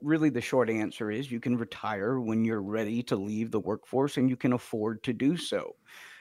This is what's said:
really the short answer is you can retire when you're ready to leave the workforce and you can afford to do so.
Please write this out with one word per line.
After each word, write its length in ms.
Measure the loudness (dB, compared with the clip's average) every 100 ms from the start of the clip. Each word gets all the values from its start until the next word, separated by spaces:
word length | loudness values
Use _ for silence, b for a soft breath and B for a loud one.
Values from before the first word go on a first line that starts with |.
really 260 | 0 4 4
the 140 | 2
short 260 | 2 4 4
answer 420 | 2 -2 -2 -4
is 220 | -4 -4
you 80 | -4
can 160 | 0 -2
retire 640 | -2 -6 -6 -2 0 0
when 240 | 0 2
you're 160 | 2 0
ready 420 | -2 -2 0 -2
to 120 | -2 -2
leave 340 | -2 -4 -2
the 100 | -2
workforce 580 | -2 -4 -2 0 0 2
and 100 | 2
you 80 | 4
can 160 | 2
afford 500 | 0 -2 -2 -2 -2
to 100 | -4
do 240 | 0 2 0
so. 380 | 0 -2 -4 -10 B B B B